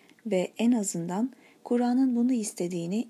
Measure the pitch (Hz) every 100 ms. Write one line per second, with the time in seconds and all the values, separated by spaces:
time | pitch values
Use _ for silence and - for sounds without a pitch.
0 | _ _ 220 185 180 - 233 240 196 175
1 | 165 185 262 - - - - 240 240 247
2 | 262 240 240 247 202 - 175 175 170 214